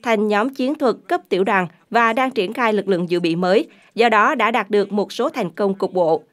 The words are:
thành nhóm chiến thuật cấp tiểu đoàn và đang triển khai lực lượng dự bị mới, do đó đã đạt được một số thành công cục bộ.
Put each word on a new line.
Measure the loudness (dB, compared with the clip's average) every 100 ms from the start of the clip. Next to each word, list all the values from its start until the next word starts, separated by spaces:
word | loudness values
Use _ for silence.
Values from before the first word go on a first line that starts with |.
thành | 0 0 2
nhóm | 0 -2
chiến | -2 -4
thuật | 0 -2 -2 -4
cấp | -6 -2
tiểu | -2
đoàn | 2 0 -2 _ _
và | 0 2
đang | 0 -2
triển | -2 -4
khai | -2 0
lực | 0 0
lượng | -2 0
dự | 0
bị | 0 0
mới, | 2 2 0 -12 _
do | 0 4
đó | 4 2
đã | 2 0
đạt | 0 0
được | -2 0
một | -2 -4
số | -4 -4
thành | -4 -8
công | -2 -4
cục | -2 -4
bộ. | 0 0 0 -4